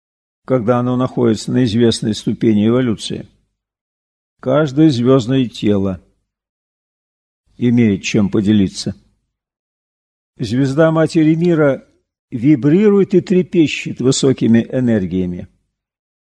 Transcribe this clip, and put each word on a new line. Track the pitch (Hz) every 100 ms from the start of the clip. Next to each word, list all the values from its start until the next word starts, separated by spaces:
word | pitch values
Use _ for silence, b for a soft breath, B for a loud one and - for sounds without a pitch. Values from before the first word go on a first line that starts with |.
| _ _ _ _ -
когда | 131 107 123
оно | 123 127
находится | 127 - 117 104 -
на | 123
известной | 127 113 117 - 113
ступени | 104 - 107 117 104 107
эволюции. | 123 123 95 - - - _ _ _ _ _ _ _ _ _ _ _
Каждое | 127 143 156 131 160
звездное | 120 120 135 113 135 117
тело | - 110 101 98 92 _ _ _ _ _ _ _ _ _ _ _ _ _ _ _ -
имеет | 123 120 113 95
чем | - 117 95
поделиться. | 117 101 107 95 - 104 - _ _ _ _ _ _ _ _ _ _ _ _ _ -
Звезда | 107 123 139 139 160
Матери | 160 156 170 156 160
Мира | 175 160 147 127 - _ _ _ _
вибрирует | 127 131 143 147 175 214 202 185 180
и |
трепещет | - 185 - 170 143 - 147 -
высокими | 127 - 135 127 123 113
энергиями, | - 131 123 110 92 92 90 90 92 _ _ _ _ _ _ _